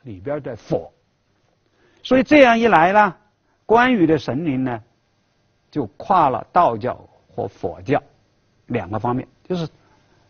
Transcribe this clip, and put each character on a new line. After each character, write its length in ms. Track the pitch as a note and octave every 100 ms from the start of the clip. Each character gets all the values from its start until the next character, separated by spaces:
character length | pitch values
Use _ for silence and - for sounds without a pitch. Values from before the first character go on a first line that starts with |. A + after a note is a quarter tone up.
里 180 | B2+ F#2
边 200 | A2+ D3
的 140 | C3+ A2+
佛。 360 | - A#2+ D2+ _ _ _ _ _ _ _ _ _ _ _
所 160 | - C4
以 60 |
这 180 | - D4+
样 160 | B3 A3+
一 80 | A#3
来 260 | E3 F3
呢， 200 | G#3 G3+ - _ _ _ _ -
关 280 | A3+ B3+
羽 140 | A3+ D#3+
的 100 | D#3
神 280 | - B2+ E3
灵 180 | C3
呢， 180 | C3 A#2 - _ _ _ _ _ _ _ _
就 160 | D3+ A#2 -
跨 320 | - F#3 C#3+
了 180 | A2+ -
道 240 | F3+ D#3 A2+
教 320 | A#2 - F#2+ _ _ -
和 100 | A2
佛 360 | - F#2 E2
教 200 | F#2+ C#3 - _ _ _ _ _ -
两 220 | A#2 F2+
个 80 | G#2
方 160 | A#2+
面， 140 | B2+ - _
就 100 | -
是 140 | F3+ D#3 - _ _ _ _